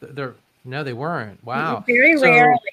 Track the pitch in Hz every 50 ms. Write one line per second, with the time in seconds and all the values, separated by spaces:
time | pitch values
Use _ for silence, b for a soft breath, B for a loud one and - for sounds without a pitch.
0 | - - 135 143 139 127 110 _ _ _ _ _ - 127 131 147 151 139 120 113
1 | 143 165 175 143 113 104 90 - - 117 123 139 151 160 - - - - 240 240
2 | 269 320 330 294 262 - 247 480 - - 247 698 - 571